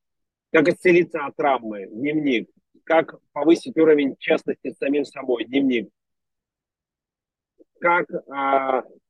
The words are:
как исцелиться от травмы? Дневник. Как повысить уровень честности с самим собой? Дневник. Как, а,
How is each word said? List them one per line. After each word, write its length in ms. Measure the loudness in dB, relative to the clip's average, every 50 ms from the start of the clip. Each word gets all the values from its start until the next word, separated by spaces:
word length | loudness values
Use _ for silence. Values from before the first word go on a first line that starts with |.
| _ _ _ _ _ _ _ _ _ _
как 160 | 0 2 2 2
исцелиться 560 | 0 2 2 4 4 4 2 0 -4 -8 -8
от 100 | -8 -4
травмы? 520 | -2 0 0 0 0 -2 -8 -10 -10 -12
Дневник. 640 | -12 -10 -6 -4 -4 -2 -2 0 0 0 -2 -2 -6 _ _ _ _ _ _ _
Как 340 | 0 0 0 0 -2 -6 -20 _ _
повысить 440 | -10 -2 2 2 2 2 0 -4 0 2
уровень 380 | 4 4 4 4 2 0 -4 -6
честности 520 | -2 -2 -2 -2 -2 -6 -8 -8 -10 -12
с 60 | -8
самим 300 | -6 -4 -2 -2 -2 -2
собой? 400 | -4 -8 -8 -4 -2 -2 -2 -2
Дневник. 420 | -2 -2 0 2 2 0 0 -2 -6 _ _ _ _ _ _ _ _ _ _ _ _ _ _ _ _ _ _ _ _ _ _ _ _ _ _ _ _ _ _ _ _ _ _ _ _ _ -4
Как, 260 | 0 0 0 0 0 -4 -8 -10 -12 -10
а, 540 | -8 -6 -2 0 0 0 0 0 -2 -2 -4 -6 -14 -20 _